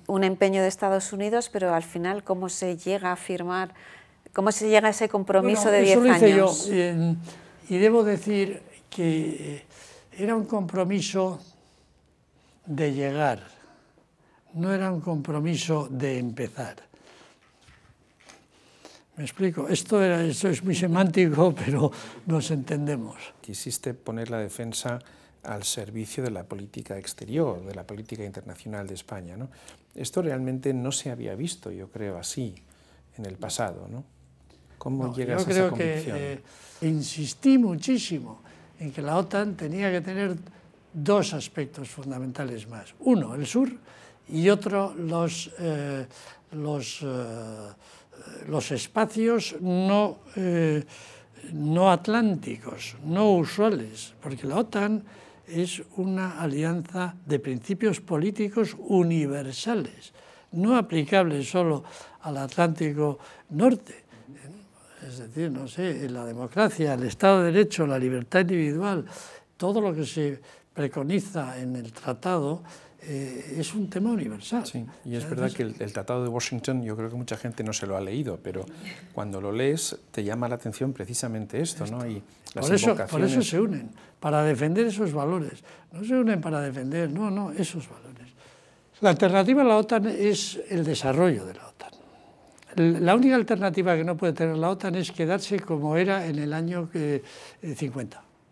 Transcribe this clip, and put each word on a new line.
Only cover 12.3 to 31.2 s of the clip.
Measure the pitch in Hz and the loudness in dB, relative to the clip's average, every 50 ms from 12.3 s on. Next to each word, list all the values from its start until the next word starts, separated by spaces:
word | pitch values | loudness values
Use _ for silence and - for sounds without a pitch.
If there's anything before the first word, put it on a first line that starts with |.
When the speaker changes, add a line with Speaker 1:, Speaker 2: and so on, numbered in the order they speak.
| _ _ _ _ _ _ - | _ _ _ _ _ _ -10
Speaker 2:
de | 180 147 135 160 147 | -6 -4 0 0 0
llegar, | 135 139 139 139 139 151 151 139 117 98 - - - - - - - _ _ _ _ _ _ _ _ _ _ _ _ _ _ _ - | 0 0 -2 -2 0 0 0 0 0 -2 -6 -18 -20 -20 -20 -20 -20 _ _ _ _ _ _ _ _ _ _ _ _ _ _ _ -6
no | 165 175 190 | -4 -2 0
era | 196 190 190 190 | 0 0 0 0
un | 185 165 | -2 -2
compromiso | - 180 165 151 139 - 151 147 151 170 165 135 - 165 160 151 143 127 | -2 -2 -2 -2 -2 -2 -2 -2 0 0 0 -2 0 0 0 0 0 -4
de | 131 127 143 135 131 127 | -4 -2 -2 -2 -2 -2
empezar. | 123 120 110 123 123 110 - - 120 104 - - - _ _ - - - - - - - _ _ _ _ _ _ _ - - _ _ _ _ _ _ _ _ _ _ - - - _ _ _ _ _ _ _ _ - - - - _ _ - | -4 -4 -4 -6 -8 -8 -8 -10 -10 -10 -12 -16 -20 _ _ -20 -20 -20 -20 -20 -20 -20 _ _ _ _ _ _ _ -20 -20 _ _ _ _ _ _ _ _ _ _ -20 -20 -20 _ _ _ _ _ _ _ _ -20 -20 -20 -20 _ _ -12
¿Me | 156 147 | -10 -10
explico? | - - - 190 185 165 165 139 151 | -8 -4 -2 -2 0 0 -2 -2 0
Esto | 185 - - - 214 202 | 0 -2 0 2 4 4
era, | 190 185 175 170 170 | 4 4 4 2 2
esto | 160 - - - 190 | 0 0 0 0 0
es | 165 127 180 | 0 0 0
muy | 190 165 | 0 0
semántico, | 170 180 180 165 185 196 180 156 196 185 160 147 147 175 185 143 | 0 2 2 4 4 4 4 6 4 4 4 6 6 6 6 4
<laughs> | - - | 2 -2
pero | 120 143 - 151 139 - - - - - - - | 0 2 2 2 2 0 -2 -16 -16 -16 -10 -4
nos | 175 160 156 131 - | 0 0 0 0 0
entendemos. | 160 143 127 - 156 147 147 147 147 127 107 107 - - - - - - | -2 -2 -2 -2 -4 -2 -2 -2 -4 -4 -6 -10 -12 -16 -18 -18 -18 -18
Speaker 3:
Quisiste | - - 101 - - 127 117 - - 131 123 | -16 -12 -12 -10 -8 -6 -8 -6 -6 -6 -8
poner | - - - 113 113 117 113 | -8 -8 -8 -6 -6 -6 -4
la | 117 110 | -4 -4
defensa | 107 95 - - 117 113 113 - - 123 120 120 - - - - - - _ _ | -4 -6 -8 -8 -8 -6 -6 -6 -4 -4 -6 -6 -8 -16 -20 -20 -20 -20 _ _
al | - - 107 104 98 | -12 -10 -8 -6 -4
servicio | - - 123 104 101 110 113 110 104 - - | -4 -4 -6 -8 -8 -8 -8 -8 -8 -6 -6
de | 127 120 | -6 -6
la | 107 92 95 | -6 -8 -10
política | - 110 98 101 101 - 120 113 - 98 98 | -10 -12 -12 -12 -12 -14 -14 -12 -10 -10 -10
exterior, | 92 - - - 107 104 120 160 160 131 95 87 92 | -10 -12 -12 -12 -10 -6 -2 -2 0 -2 -2 -6 -8
de | 98 98 | -12 -12
la | 90 95 | -12 -12
política | - 107 104 110 - 113 104 104 | -14 -14 -14 -12 -12 -12 -10 -10
internacional | 101 95 95 - - 87 - - 110 107 104 98 | -12 -12 -14 -14 -16 -16 -14 -12 -10 -10 -10 -10
de | 95 95 | -10 -12
España, | 87 - - 107 98 90 85 90 | -14 -14 -14 -14 -14 -12 -14 -14
¿no? | 104 127 131 - - - - - _ _ _ | -12 -14 -14 -16 -18 -20 -20 -20 _ _ _
Esto | - - 131 - - 185 | -14 -12 -10 -6 -4 -2
realmente | 175 160 135 131 131 131 131 127 131 139 | -2 -2 -2 -2 -4 -4 -4 -2 -2 -2
no | 131 127 123 131 | -2 0 -2 -2
se | 135 - - 143 | -4 -4 -6 -6
había | 123 120 | -8 -8